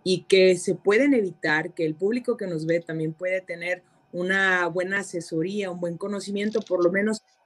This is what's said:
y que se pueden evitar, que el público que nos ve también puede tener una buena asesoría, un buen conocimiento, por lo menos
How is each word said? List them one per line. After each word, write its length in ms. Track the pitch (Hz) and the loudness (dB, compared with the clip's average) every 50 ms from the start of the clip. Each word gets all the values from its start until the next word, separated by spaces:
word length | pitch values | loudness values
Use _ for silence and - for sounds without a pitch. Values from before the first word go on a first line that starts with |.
| _ | _
y 220 | 185 185 165 - | -2 -2 -2 2
que 300 | - 196 190 185 185 180 | 2 4 6 8 6 6
se 200 | 175 - 196 175 | 4 2 -2 -4
pueden 400 | - - 190 208 220 277 294 277 | 0 2 2 4 4 6 6 4
evitar, 580 | 233 202 185 165 - - 156 151 156 165 175 - | 4 2 0 -4 -4 -2 0 0 0 -2 -4 -4
que 120 | - 165 | -2 -2
el 100 | 156 156 | -2 -2
público 420 | 156 190 202 233 247 247 247 226 220 | -2 -2 -2 -2 -2 -2 -2 -4 -4
que 80 | 208 | -4
nos 220 | 185 165 156 160 165 | -4 -4 -4 -2 0
ve 120 | 165 170 | 0 0
también 340 | 170 - 160 160 156 160 160 | 0 -4 -6 -4 -4 -4 -4
puede 280 | - 180 185 185 185 | -6 -4 -4 -4 -4
tener 400 | 185 - 170 170 170 175 180 175 - _ _ _ _ _ | -4 -8 -10 -8 -4 -6 -6 -6 -8 _ _ _ _ _
una 560 | - 175 180 185 190 196 190 190 185 180 175 165 | -8 -6 -2 0 2 2 2 2 2 2 0 0
buena 320 | 160 185 180 190 196 202 | 0 -2 -2 -2 -2 -4
asesoría, 720 | 185 - - 170 160 - 165 160 160 190 202 208 196 185 | -4 -6 -8 -8 -8 -4 -4 -2 -2 -2 -2 -4 -4 -4
un 80 | 175 180 | -4 -4
buen 180 | 175 170 170 160 | -6 -6 -6 -6
conocimiento, 640 | 190 202 208 202 190 202 202 202 208 214 214 220 | -6 -6 -6 -6 -6 -6 -4 -2 -2 -2 -2 -2
por 220 | 214 - 175 175 175 | -2 0 0 2 2
lo 80 | 170 | 2
menos 320 | 190 196 202 220 220 - - _ _ _ _ | 2 2 0 0 -2 -4 -8 _ _ _ _